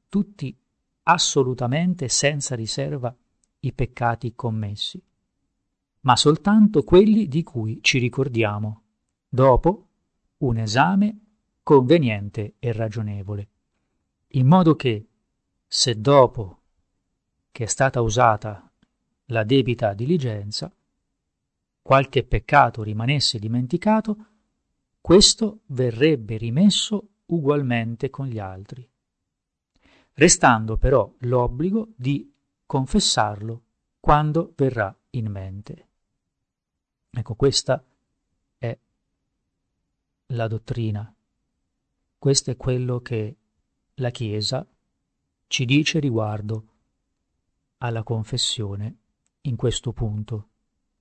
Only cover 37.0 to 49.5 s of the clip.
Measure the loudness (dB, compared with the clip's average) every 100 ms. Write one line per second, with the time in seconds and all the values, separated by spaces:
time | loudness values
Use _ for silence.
37 | _ -10 -10 -2 0 0 -2 -4 -6 _
38 | _ _ _ _ _ _ -10 -10 _ _
39 | _ _ _ _ _ _ _ _ _ _
40 | _ _ -10 -6 -4 -6 -6 -6 -4 -4
41 | -8 _ _ _ _ _ _ _ _ _
42 | _ _ 0 0 -2 -6 -4 -2 -2 -6
43 | -6 -6 -6 -12 _ _ _ _ _ -8
44 | -8 -6 -6 -6 -4 -6 -8 _ _ _
45 | _ _ _ _ -8 -4 0 0 0 -2
46 | -2 -2 -4 -6 -6 -8 -10 _ _ _
47 | _ _ _ _ _ _ _ -12 -8 -6
48 | -6 -6 -4 -6 -4 -6 -8 -8 -10 -12
49 | _ _ _ _ -8